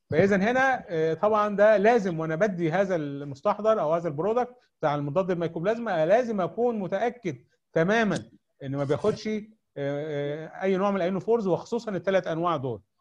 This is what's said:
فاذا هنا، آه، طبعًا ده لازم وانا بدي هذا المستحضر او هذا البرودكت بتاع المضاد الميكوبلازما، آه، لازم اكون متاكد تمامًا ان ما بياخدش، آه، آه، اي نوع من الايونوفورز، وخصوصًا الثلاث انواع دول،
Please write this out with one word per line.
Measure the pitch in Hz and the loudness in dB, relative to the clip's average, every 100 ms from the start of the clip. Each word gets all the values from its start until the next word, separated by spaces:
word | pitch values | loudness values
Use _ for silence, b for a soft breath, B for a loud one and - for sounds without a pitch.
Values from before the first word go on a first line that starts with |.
| _ | _
فاذا | 147 196 202 | 2 4 4
هنا، | 208 254 269 254 - | 2 2 2 0 -4
آه، | 165 160 | -2 -2
طبعًا | 160 208 214 208 202 | 0 2 2 2 4
ده | 208 208 | 6 6
لازم | 208 247 190 160 | 6 4 2 -2
وانا | 160 160 | -2 0
بدي | 214 175 170 | 0 2 0
هذا | 180 196 180 | 2 0 0
المستحضر | 147 139 143 131 208 202 214 214 | -4 -6 -10 -4 -2 0 2 2
او | 151 | 2
هذا | 170 165 | 0 -2
البرودكت | 147 185 233 247 - b _ | -2 -2 0 -2 -6 b _
بتاع | 156 | -2
المضاد | 147 143 151 185 | -2 -2 -2 -2
الميكوبلازما، | 175 165 165 180 233 226 170 | -2 -4 -4 -2 -2 -2 -2
آه، | |
لازم | 160 220 240 208 | 4 4 2 -2
اكون | 175 - 240 226 | -4 -2 -2 -2
متاكد | 175 196 240 233 175 131 - _ _ | -4 -2 -4 -4 -8 -10 -14 _ _
تمامًا | 165 170 226 214 151 - - _ _ | 0 2 2 2 -2 -6 -18 _ _
ان | 139 139 | -8 -4
ما | |
بياخدش، | 139 143 208 - 214 | -2 0 0 -2 -4
آه، | 214 208 _ _ - | -6 -8 _ _ -8
آه، | 139 143 156 147 143 151 156 - | -6 -6 -6 -6 -6 -6 -10 -6
اي | 190 185 | -2 2
نوع | 202 | 2
من | 196 | 0
الايونوفورز، | 175 190 - 233 190 | 0 -2 0 0 2
وخصوصًا | 165 - 233 - 185 | 0 0 -6 -4 -4
الثلاث | 185 190 180 | 0 0 0
انواع | 160 175 156 | -2 0 -2
دول، | 127 107 - _ | -4 -8 -12 _